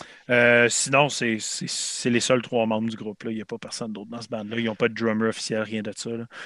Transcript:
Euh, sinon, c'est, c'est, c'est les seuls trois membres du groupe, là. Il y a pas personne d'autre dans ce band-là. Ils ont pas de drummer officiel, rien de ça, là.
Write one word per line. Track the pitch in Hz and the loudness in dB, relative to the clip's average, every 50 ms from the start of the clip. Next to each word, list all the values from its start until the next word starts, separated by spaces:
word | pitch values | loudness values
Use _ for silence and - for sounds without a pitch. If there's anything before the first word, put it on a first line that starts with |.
| - - - - _ - | -8 -8 -10 -12 _ 2
Euh, | 123 120 120 120 120 120 120 117 | 4 6 6 8 8 8 6 6
sinon, | - - - 139 139 139 147 139 | 4 2 0 2 4 4 4 4
c'est, | - - 127 117 110 107 | 2 0 0 0 0 -2
c'est, | - - - - - - | -4 -6 -8 -6 -6 -6
c'est | - - - - - - - 127 | -6 -6 -6 -6 -6 -2 0 2
les | 120 117 | 2 2
seuls | - - 131 123 117 | 4 4 2 2 2
trois | - 127 120 113 | 0 0 0 2
membres | 110 110 110 113 113 | 2 2 0 0 -2
du | 110 | -4
groupe, | - 110 107 101 - - | -6 -8 -10 -10 -8 -8
là. | 117 113 | -8 -8
Il | 110 | -8
y | 104 | -8
a | |
pas | - 117 110 | -10 -10 -12
personne | - 117 - - 123 113 104 | -12 -10 -10 -8 -8 -8 -8
d'autre | 101 104 113 | -10 -10 -12
dans | 117 117 | -12 -12
ce | 113 - | -10 -8
band-là. | 123 110 104 104 113 117 | -8 -8 -8 -6 -4 -2
Ils | 117 113 | -2 -2
ont | 107 | 0
pas | - 120 120 | 2 0 0
de | 110 | 0
drummer | 107 113 113 107 110 113 110 | 0 0 0 2 2 2 0
officiel, | 107 - - - 113 110 110 | 0 -2 -4 -4 -4 -4 -4
rien | 104 107 110 104 | -4 -4 -6 -6
de | 107 101 | -6 -8
ça, | - - 117 | -8 -8 -8
là. | 117 117 117 - - - - | -6 -8 -8 -10 -12 -16 -16